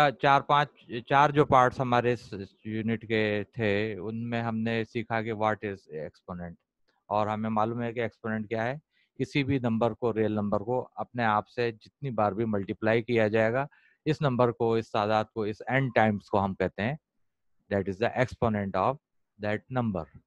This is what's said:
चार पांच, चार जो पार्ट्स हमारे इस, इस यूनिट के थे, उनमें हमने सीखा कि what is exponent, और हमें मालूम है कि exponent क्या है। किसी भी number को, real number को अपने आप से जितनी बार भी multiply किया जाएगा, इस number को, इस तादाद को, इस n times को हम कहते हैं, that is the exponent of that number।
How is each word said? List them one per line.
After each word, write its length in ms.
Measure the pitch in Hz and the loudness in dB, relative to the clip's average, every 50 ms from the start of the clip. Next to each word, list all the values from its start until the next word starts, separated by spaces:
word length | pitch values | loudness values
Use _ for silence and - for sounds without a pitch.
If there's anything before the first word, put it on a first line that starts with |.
| 151 147 123 - - | 6 6 2 2 4
चार 180 | 143 139 139 120 - | 4 4 4 4 2
पांच, 200 | 151 143 147 139 _ _ - - - 123 113 - | 2 2 2 0 _ _ -18 -12 -10 -10 -4 2
चार 240 | 147 135 143 151 143 | 4 6 6 6 6
जो 120 | 147 147 | 4 4
पार्ट्स 360 | 127 143 131 123 123 120 - | 6 6 6 6 6 4 0
हमारे 320 | 139 127 123 123 117 120 120 | -2 2 2 2 2 2 -2
इस, 100 | 117 - - - | -2 -6 -12 -12
इस 200 | 95 98 95 _ _ _ | -12 -12 -12 _ _ _
यूनिट 380 | 107 107 110 110 110 113 110 117 | -8 -6 -4 -2 -2 -4 -4 -4
के 400 | 104 113 110 107 107 104 104 101 | -2 0 0 2 2 0 -2 -4
थे, 540 | - _ - 117 107 101 101 107 110 107 90 | -6 _ -4 0 0 0 0 0 -4 -6 -8
उनमें 420 | 85 87 110 113 117 117 120 117 117 | -8 -8 -8 -8 -8 -6 -6 -4 -4
हमने 420 | 117 113 110 110 117 117 113 110 | -4 -4 -2 -2 -2 -2 -2 -4
सीखा 360 | - - 120 104 _ 117 113 107 | -4 -6 -8 -6 _ -4 -4 -4
कि 100 | 113 113 104 | -4 -4 -2
what 240 | 107 107 107 104 - 107 | 0 -2 -2 -2 -4 -8
is 100 | 98 92 _ _ 73 78 76 | -8 -8 _ _ -12 -10 -10
exponent, 500 | 82 _ _ _ - 92 87 87 87 85 _ _ _ _ _ _ _ _ _ _ _ | -10 _ _ _ -12 -12 -10 -10 -12 -14 _ _ _ _ _ _ _ _ _ _ _
और 180 | 98 104 107 104 | -2 -2 0 -2
हमें 200 | 107 107 110 110 | -2 -4 -4 -2
मालूम 320 | 110 107 107 113 117 120 120 | 0 0 0 0 0 -4 -6
है 100 | 117 113 | -6 -4
कि 80 | 120 | -4
exponent 460 | 117 107 - _ _ 113 110 110 110 104 | -6 -6 -6 _ _ -6 -4 -4 -4 -4
क्या 140 | 117 113 113 | -4 -4 -4
है। 180 | 120 131 156 _ _ _ _ _ _ _ _ | -4 -6 -8 _ _ _ _ _ _ _ _
किसी 240 | 135 - - 151 139 | -6 -2 0 -2 0
भी 140 | 127 143 135 | 0 0 0
number 320 | 120 123 113 113 120 117 107 | 0 0 0 2 2 2 0
को, 160 | - - 117 | 0 -2 -2
real 240 | 107 110 110 107 107 | 0 2 0 0 0
number 280 | 107 104 104 101 104 101 | 0 -2 0 -2 -2 -2
को 160 | 104 123 127 120 - _ - | -2 -4 -4 -4 -8 _ -12
अपने 260 | 110 - _ 123 120 | -12 -10 _ -2 0
आप 220 | 113 107 104 104 | 2 2 0 0
से 240 | _ _ - 120 117 113 | _ _ -4 -2 -2 -4
जितनी 380 | 110 - - _ _ - 139 | -6 -16 -20 _ _ -10 -8
बार 240 | 120 107 107 104 92 | -2 0 0 0 2
भी 100 | 101 117 | 0 -2
multiply 580 | 113 107 101 98 92 107 - - 110 113 120 110 | 0 0 -2 -2 -4 -6 -2 0 2 2 2 0
किया 240 | - 120 113 110 107 | 0 2 2 2 2
जाएगा, 380 | 104 113 110 110 113 131 135 147 _ _ _ _ _ _ _ | 4 2 2 2 2 -2 -4 -6 _ _ _ _ _ _ _
इस 160 | 147 151 - 156 | -4 -2 0 0
number 280 | 143 127 117 123 120 | 0 2 2 2 2
को, 260 | 117 _ 117 113 113 113 | 2 _ 0 0 2 0
इस 140 | 110 - - | -2 -2 -2
तादाद 340 | 117 104 104 110 110 110 - _ | -2 0 2 2 0 0 -2 _
को, 120 | 113 107 | -6 -4
इस 140 | 101 107 - - - 123 | -4 -6 -8 -6 -2 0
n 180 | 131 135 131 113 | 0 0 2 4
times 320 | 123 110 110 104 101 - - | 4 4 4 4 0 -2 0
को 100 | - 104 | 0 2
हम 160 | 98 98 95 | 2 2 0
कहते 280 | - 95 90 - - 98 | 0 -2 -2 -2 -2 -4
हैं, 160 | 117 143 160 _ _ _ _ _ _ _ _ _ _ _ _ _ _ | -4 -4 -6 _ _ _ _ _ _ _ _ _ _ _ _ _ _
that 180 | 101 101 95 92 | -2 -2 -2 -2
is 100 | 98 90 | -4 -2
the 120 | 113 117 - - 127 | -2 -2 0 0 -2
exponent 560 | - - - - 117 110 104 101 98 90 95 95 | -2 -2 -2 -2 0 0 0 -2 -2 -2 0 0
of 140 | 113 139 151 _ _ _ _ _ _ _ _ | 0 0 -2 _ _ _ _ _ _ _ _
that 280 | 101 104 107 104 - _ 127 127 | -6 -4 -4 -6 -6 _ -4 -2
number। 260 | 120 113 98 90 80 - _ - _ | -2 -2 -2 -4 -6 -8 _ -20 _